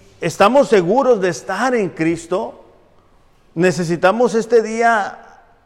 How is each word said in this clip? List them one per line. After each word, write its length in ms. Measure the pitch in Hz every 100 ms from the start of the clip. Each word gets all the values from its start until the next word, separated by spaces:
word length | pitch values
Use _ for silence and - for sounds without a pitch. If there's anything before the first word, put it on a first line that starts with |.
| - _
estamos 480 | 170 - 196 262 269
seguros 500 | 214 170 233 254 226
de 80 | 180
estar 480 | 165 - 190 254 247
en 140 | 185
Cristo, 720 | - 165 165 - 185 240 - - _ _ _ _ _ _ _ _
necesitamos 800 | - 185 156 165 170 180 220 247
este 280 | 214 220 233
día 800 | 214 220 233 226 190 - - - _ _